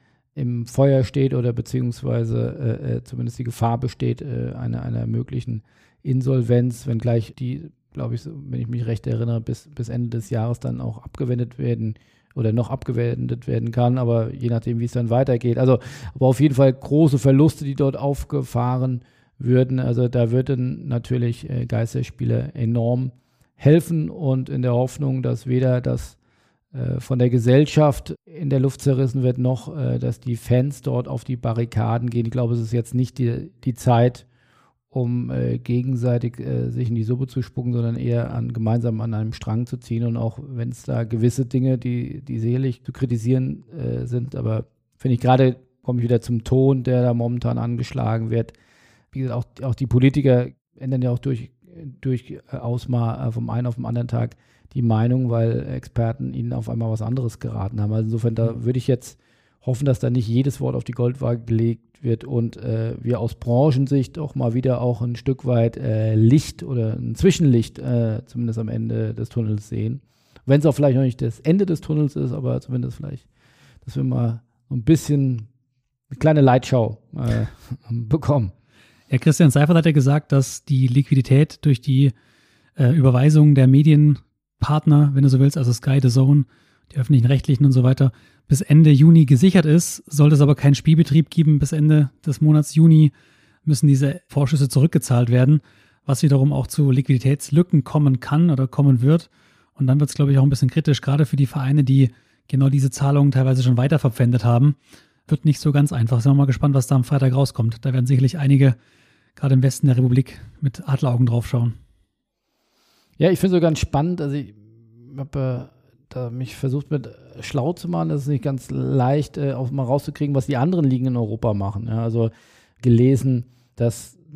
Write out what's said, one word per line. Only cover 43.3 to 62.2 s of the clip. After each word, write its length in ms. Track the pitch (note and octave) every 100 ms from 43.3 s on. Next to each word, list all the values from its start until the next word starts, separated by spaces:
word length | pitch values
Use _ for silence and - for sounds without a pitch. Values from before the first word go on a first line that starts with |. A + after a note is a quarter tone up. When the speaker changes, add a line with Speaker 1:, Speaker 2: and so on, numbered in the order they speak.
| C3 C3 D3 - E3
Speaker 1:
äh, 300 | B2 A#2+ B2
sind, 300 | A#2+ B2 -
aber 300 | A#2 G#2+ - _ _ _
finde 160 | C3+
ich, 60 | A#2+
gerade 360 | B2 B2+ C3 B2 _ _
komme 160 | - B2
ich 60 |
wieder 160 | A#2 A#2+
zum 240 | - A#2
Ton, 400 | - C3 C3+ C3+
der 180 | B2 B2
da 100 | B2
momentan 460 | A#2+ A#2 A#2+ A#2+ A#2+
angeschlagen 720 | A#2 A#2+ B2+ C3 A2+ A2+ A2+
wird. 220 | A#2 A2+ - _ _ _ _ _
Wie 60 | C3
gesagt, 400 | C3 A#2+ - -
auch, 80 | C3
auch 60 |
die 120 | A2+ B2+
Politiker 600 | B2 C3 C#3+ C#3 B2 C3 - _
ändern 280 | _ C3 C3
ja 80 | B2
auch 80 | B2
durch, 320 | C3+ A#2+ B2 _ _ E3 D3 B2+
durchaus 880 | C3 B2+ - D3 - B2+ A#2+ A#2+ -
mal, 400 | A#2+ A#2 B2+ B2+
äh, 20 |
vom 200 | A#2 A#2
einen 160 | A#2 B2
auf 80 |
den 100 | A#2
anderen 240 | B2 A#2+ A#2+
Tag 280 | A#2 A#2 - _ _ _
die 80 | C3
Meinung, 480 | A#2 A2 A#2+ B2+ B2
weil 380 | A#2 A#2 A#2+ C#3
Experten 640 | C3 - - A2+ A#2+ B2+
ihnen 220 | B2+ A#2+
auf 160 | B2 A2+
einmal 200 | A#2 A2+
was 120 | A2
anderes 360 | A2+ C3 A#2+ -
geraten 400 | A#2+ A2 G2 A2+
haben. 100 | G#2
Also 140 | A2 A2
insofern, 280 | A2+ A#2
da 180 | A2+ A2+
Speaker 2:
Mhm. 120 | A#2
Speaker 1:
würde 140 | A#2 B2+
ich 80 | A#2+
jetzt 320 | B2 - - _ _ _ _
hoffen, 240 | - A#2+
dass 160 | C#3 A#2+
da 80 | B2
nicht 180 | B2+ A2
jedes 360 | A#2+ C#3 -
Wort 120 | C3
auf 100 | B2
die 80 | B2
Goldwaage 500 | A#2+ B2 C3 B2+ A#2+
gelegt 580 | A#2 A2+ A2+ A2+ _ _
wird 220 | A#2+ A2+